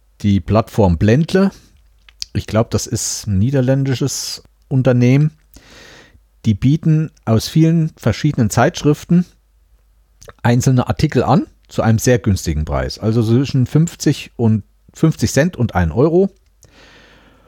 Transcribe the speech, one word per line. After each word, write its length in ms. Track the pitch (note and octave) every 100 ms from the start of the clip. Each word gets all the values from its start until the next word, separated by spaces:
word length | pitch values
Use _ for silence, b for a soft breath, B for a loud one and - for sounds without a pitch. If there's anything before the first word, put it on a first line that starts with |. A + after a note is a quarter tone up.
| _ -
die 200 | G2+ G2
Plattform 580 | - G#2 - - F#2+ E2+
Blendle. 520 | G#2 C3+ E3 F#3+ G3 - b _ _ _ - - -
Ich 140 | - -
glaub, 240 | G#2+ A#2
das 160 | G#2 -
ist 400 | A2 - - A2
ein 120 | F#2+
niederländisches 1040 | A#2+ C3+ B2+ C3+ C3+ C3 C#3 - - - - _ -
Unternehmen. 640 | C3 B2+ B2 B2 C#3 D#3 _ _ B B B B B B B _ _
Die 100 | A2+
bieten 560 | G2+ C3 D#3+ D#3+ D#3 D#3+ _
aus 240 | - A2 -
vielen 440 | D#3+ D#3+ E3 D#3+ -
verschiedenen 540 | A#2 - D3+ C3+ A2
Zeitschriften 760 | - C3+ - D3 D3 - F3 F3 _ _ _ _ _ _ _ _ _ - -
einzelne 460 | A#2+ B2 C3+ B2 -
Artikel 340 | - D#3 C3
an 240 | - E3 D#4 _ _
zu 140 | -
einem 160 | A2+ A2+
sehr 200 | B2+ B2
günstigen 460 | A2+ F#2+ F2 D2+
Preis. 340 | D2+ C#2 B1+ -
Also 240 | G#2+ A#2
zwischen 440 | A2 A#2+ C#3 C3+ A#2+
fünfzig 640 | D3+ E3+ - D#3 - - -
und 280 | A2+ A2 - _ _
fünfzig 400 | - D#3+ - A2+
Cent 240 | C3+ F3 -
und 180 | A2+
ein 180 | - E2
Euro. 380 | F#2+ D#3 F3 G3 _ _ _ b b b b b b b b